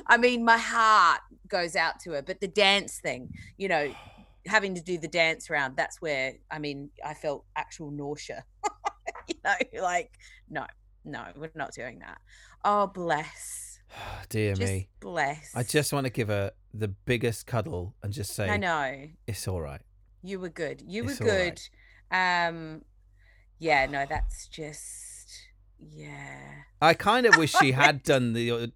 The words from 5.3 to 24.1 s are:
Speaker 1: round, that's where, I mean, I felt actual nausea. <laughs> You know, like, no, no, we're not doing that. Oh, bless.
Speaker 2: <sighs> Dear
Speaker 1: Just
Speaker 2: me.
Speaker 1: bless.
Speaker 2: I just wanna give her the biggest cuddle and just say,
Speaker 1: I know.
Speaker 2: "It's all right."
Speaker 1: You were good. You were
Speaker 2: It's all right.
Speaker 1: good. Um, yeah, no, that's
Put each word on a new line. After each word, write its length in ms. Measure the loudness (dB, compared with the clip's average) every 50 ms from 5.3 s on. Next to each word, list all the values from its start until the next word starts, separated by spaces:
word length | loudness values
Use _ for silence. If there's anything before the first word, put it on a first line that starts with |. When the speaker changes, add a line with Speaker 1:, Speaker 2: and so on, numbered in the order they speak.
| 2 -2 -4 -4
Speaker 1:
round, 260 | -2 -2 -2 -2 -2
that's 240 | -2 -4 -4 -4 -6
where, 320 | -4 -2 -2 -2 -2 -4 -6 -10 _ -12
I 80 | -10 -8
mean, 300 | -6 -6 -8 -8 -12 -16 -14 -12 -12
I 80 | -10 -10
felt 320 | -6 -6 -6 -6 -6 -8 _ -8
actual 340 | -8 -8 -8 -10 -14 -12 -10
nausea. 540 | -8 -8 -8 -8 -8 -8 -10 -12 -12 -14 -14 _ _ _ -6
<laughs> 100 | -6 -6 -6 -8 -8 -8 _ -14 -14 -14 -12 -10 -12
You 60 | -10 -4 -2
know, 400 | 0 0 0 -2 -6 -6 -4 -2
like, 280 | 0 0 -2 -4 -6 -14 -20 -20 -20 -20 -20 -16 -10
no, 160 | -10 -10 -10 -10 -14 _ _ _ _ _ -14
no, 220 | -12 -12 -12 -12 -12 -14
we're 160 | -14 -16 -12 -10
not 200 | -10 -10 -10 -10
doing 260 | -12 -12 -12 -12 -14
that. 180 | -18 -18 -18 -20 _ -20 -20 -20 -20 -20 -8 -2 2
Oh, 240 | 2 4 4 2
bless. 920 | 0 -2 -4 0 0 0 0 -2 -4 -12 -14 -14 -12 -12 -14 -14 -16 -18 -20 _ _ -16 -14 -12
Speaker 2:
<sighs> 240 | -12 -12 -12 -8 -4
Dear 260 | -2 0 2 2 2
Speaker 1:
Just 160 | 2 0 0
Speaker 2:
me. 180 | 0 -2 -4 -6 _ -16
Speaker 1:
bless. 500 | -12 -6 -2 -2 0 -2 -2 -6 -10 -8 -4
Speaker 2:
I 100 | -4 -2
just 280 | 2 2 2 2 2
wanna 180 | 0 -2 -2 -2
give 200 | -2 -2 -2 0
her 240 | 0 0 -2 -2 -6 -10 -20 _ -8
the 140 | -6 -4
biggest 580 | -4 -6 -4 -2 -2 0 2 0 0 -2 -4 -6
cuddle 480 | -4 -4 -2 -2 -2 -4 -6 -8 -8 -10 -10
and 120 | -8 -8 -6
just 180 | -6 -8 -6 -4
say, 160 | -2 -2 0
Speaker 1:
I 60 | 0
know. 540 | 0 0 0 0 0 -2 -2 -6 -8 -14 -18 -20 -14 _
Speaker 2:
"It's 180 | -8 -8 -6 -6
all 120 | -4 -4 -4
right." 200 | -6 -8 -10 -12 -16 _ _ _ _ _ _ _ -12
Speaker 1:
You 160 | -10 -10 -8
were 80 | -8 -8
good. 320 | -8 -6 -6 -6 -6 -10 -12
You 180 | -10 -8 -6 -4
were 80 | -4
Speaker 2:
It's 80 | -4 0
all 60 | 2
right. 420 | 2 2 2 2 0 -4 -8 -14 -20 _ -20 -20 -20 -20 -20 _ -2
Speaker 1:
good. 80 | 0
Um, 680 | 0 2 2 2 2 0 0 -2 -4 -8 -10 -12 -14 -16 _ _ _ _ _ _ _ _ _ _ _ _ _ _ -4
yeah, 260 | 0 2 4 4 4
no, 180 | 2 0 -2 -2
that's 380 | -2